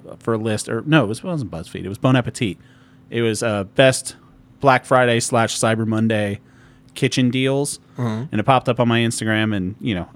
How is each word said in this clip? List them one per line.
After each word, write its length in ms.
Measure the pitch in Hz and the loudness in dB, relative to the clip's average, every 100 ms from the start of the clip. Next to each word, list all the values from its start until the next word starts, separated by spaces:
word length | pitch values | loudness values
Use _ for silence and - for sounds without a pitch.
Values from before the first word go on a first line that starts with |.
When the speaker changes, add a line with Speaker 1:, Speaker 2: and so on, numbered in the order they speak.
| - - | -12 -10
Speaker 1:
for 140 | - | -4
a 40 | 110 | -2
list, 300 | 110 107 - | -2 -4 -4
or 140 | 113 151 | -6 2
no, 200 | 156 101 | 2 2
it 20 | |
was, 120 | 120 | -2
it 40 | |
wasn't 260 | 190 160 98 | -6 -6 -6
BuzzFeed. 340 | 82 - 95 92 | -10 -10 -10 -8
It 40 | |
was 80 | - | -2
Bon 200 | 131 127 | 2 2
Appetit. 400 | 127 - 107 82 - - _ - - | 0 -4 -6 -6 -14 -20 _ -20 -8
It 120 | 117 | -2
was, 200 | 113 107 | 0 0
uh, 220 | 117 104 | -2 -2
best 540 | 95 - 131 131 - - - - - - | -2 4 4 2 -6 -16 -20 -20 -20 -2
Black 240 | 139 127 | 2 2
Friday 380 | - 127 123 117 | 4 2 4 2
slash 360 | - 120 110 - | 2 0 0 0
Cyber 300 | 113 113 110 | 0 0 0
Monday 540 | 110 113 107 101 101 - - - - - | 0 0 0 -2 -6 -12 -20 -20 -20 -20
kitchen 380 | - 127 139 123 | -4 -2 2 0
deals. 480 | 131 131 139 147 - _ - | 2 0 0 -4 -8 _ -8
Speaker 2:
Uh-huh. 280 | 120 110 139 | -6 -4 -4
Speaker 1:
And 80 | 107 | -2
it 40 | |
popped 260 | 107 127 131 | 2 2 2
up 100 | 120 | 0
on 80 | 120 | 2
my 120 | 117 | 2
Instagram, 560 | 117 117 110 107 110 104 | 0 -2 0 0 0 -2
and, 200 | 92 110 | -4 -6
you 120 | 127 | -4
know, 140 | 90 82 | -4 -6